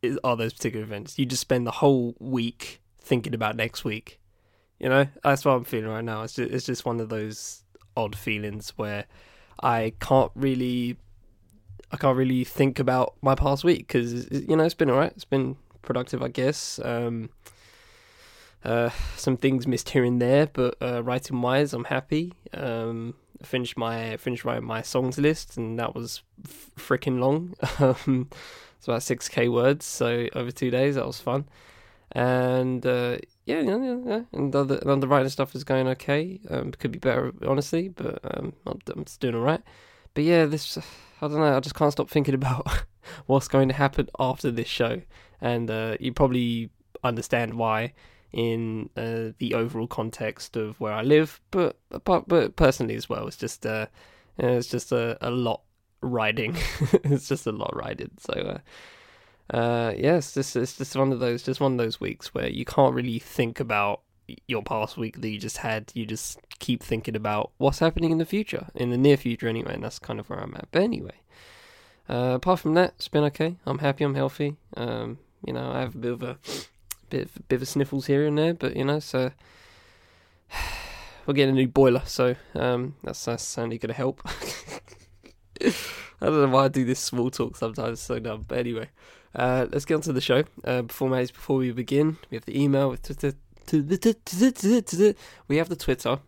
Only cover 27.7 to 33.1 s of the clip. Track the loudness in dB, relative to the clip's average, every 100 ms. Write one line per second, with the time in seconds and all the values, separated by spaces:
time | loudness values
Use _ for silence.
27.7 | 4 4 4 2 0 0 -10 -20 -20 -20
28.7 | _ -4 -2 0 -4 -2 2 2 6 4
29.7 | 4 -2 -2 0 0 -2 -4 -6 -2 0
30.7 | 2 2 2 -2 -4 -2 -2 -2 -14 -20
31.7 | -20 -20 _ _ -2 2 4 4 2 2
32.7 | 0 0 0 0